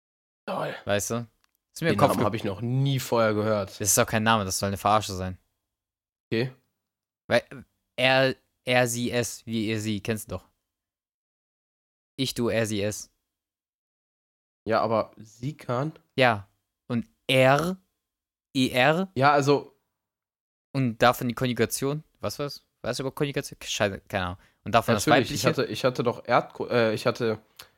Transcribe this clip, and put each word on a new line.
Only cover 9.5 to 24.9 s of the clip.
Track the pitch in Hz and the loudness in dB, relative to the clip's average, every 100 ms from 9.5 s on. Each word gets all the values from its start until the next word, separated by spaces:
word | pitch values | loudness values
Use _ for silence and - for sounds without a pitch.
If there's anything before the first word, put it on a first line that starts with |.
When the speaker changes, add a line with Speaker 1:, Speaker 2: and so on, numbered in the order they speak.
| 113 104 | -4 -2
Speaker 2:
ihr | 110 | -2
sie, | 110 104 | -2 -4
kennst | 107 110 - | -4 -6 -8
du | 92 | -12
doch. | - _ _ _ _ _ _ _ _ _ _ _ _ _ _ _ _ - | -12 _ _ _ _ _ _ _ _ _ _ _ _ _ _ _ _ -6
Ich, | 127 | -4
du, | - 117 | -2 0
er, | 107 107 | 0 0
sie, | 104 | -2
es. | 104 101 - _ _ _ _ _ _ _ _ _ _ _ _ _ _ _ 104 | -4 -4 -12 _ _ _ _ _ _ _ _ _ _ _ _ _ _ _ -2
Speaker 1:
Ja, | 110 | 0
aber | 110 110 - - | 2 0 -2 -8
Sikan? | 110 - 131 147 - 123 151 - _ - | -20 -12 -10 -10 -6 -4 -4 -8 _ 2
Speaker 2:
Ja. | 127 107 - _ _ _ - | 2 2 -4 _ _ _ -6
Und | 120 - _ - | -6 -6 _ 0
er, | 131 131 143 170 190 _ _ _ _ _ _ _ 135 | 4 6 4 2 -6 _ _ _ _ _ _ _ 0
E | 131 | 0
R. | 127 131 165 190 - | 4 2 2 -2 2
Speaker 1:
Ja, | 139 | 4
also | 147 139 143 - _ _ _ _ _ _ _ _ _ _ | 4 4 2 -2 _ _ _ _ _ _ _ _ _ _
Speaker 2:
Und | 139 123 110 | -4 -2 4
davon | 120 - 127 | 4 4 -2
die | 113 | -4
Konjugation. | 127 117 110 - 135 151 - _ | -4 0 -2 -2 -4 -6 -10 _
Was | 104 - | -8 -6
war's? | 143 - _ _ | -8 -10 _ _
Weißt | 110 123 | -8 -6
du | |
über | 131 | -6
Konjugation? | - 143 143 - - | -4 -4 -4 -8 -10
Scheiße, | - - 104 98 - | -8 -2 0 -2 -6
keine | 101 90 | -4 -4
Ahnung. | 90 _ _ | -8 _ _
Und | 110 | 0
davon | 117 113 | 2 2